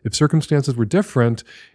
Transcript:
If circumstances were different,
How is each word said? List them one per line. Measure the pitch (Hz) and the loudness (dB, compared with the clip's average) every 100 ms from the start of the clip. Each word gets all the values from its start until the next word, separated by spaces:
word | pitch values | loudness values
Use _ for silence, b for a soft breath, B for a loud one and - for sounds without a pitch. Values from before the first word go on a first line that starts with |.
If | 113 - | -8 0
circumstances | 151 160 - 143 139 120 | 2 2 0 -2 0 -2
were | |
different, | 107 - - 135 117 113 - B B | 0 0 0 0 0 0 -10 B B